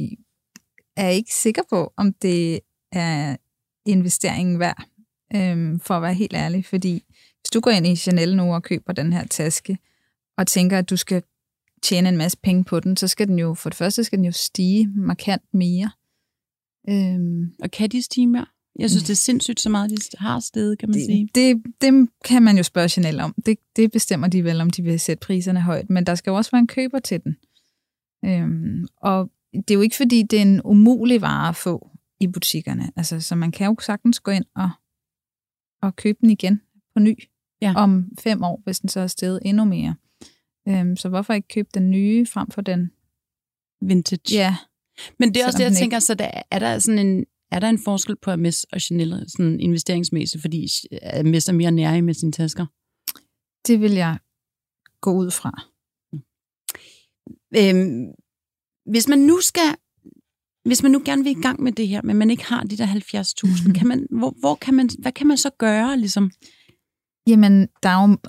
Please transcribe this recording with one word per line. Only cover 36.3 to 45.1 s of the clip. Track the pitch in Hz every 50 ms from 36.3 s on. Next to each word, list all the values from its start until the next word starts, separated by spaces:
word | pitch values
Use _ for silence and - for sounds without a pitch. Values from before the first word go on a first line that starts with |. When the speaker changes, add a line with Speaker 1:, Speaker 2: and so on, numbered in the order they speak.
Speaker 1:
igen | 208 - - 185 208 208 - _ _ _ _ _ _
på | 214
ny | 208 220 220 - - _ _ _ _ _ _ _
Speaker 2:
Ja. | 214 196 180
Speaker 1:
om | 208 208 196 190 185 180 196 - -
fem | - 226 214 - 180
år, | 175 165 - _
hvis | 196 180 -
den | - 185
så | - 196
er | 185
steget | 180 - - 185 185 185 185 -
endnu | 196 202 214 220
mere. | 202 180 160 151 156 160 - _ _ _ _ - - _ _ _ _ _ _ _ 202
Øhm, | 196 185 180 180 180
så | - - 185
hvorfor | 185 190 202 - 220
ikke | 202 - -
købe | - 214 202 - -
den | 196 185 190
nye | 190 196 202 208 220 233 240
frem | - - 196 196 -
for | - 202
den? | 196 190 180 180 175 175 - _ _ _ _ _ _ _ _ _ _ _ _ _ _ _ _ _
Speaker 2:
Vintage. | 190 190 190 180 165 - 190 170 - - 214
Speaker 1:
Ja. | 208 190 185 185 - - _ _ _ _ _ _ - - -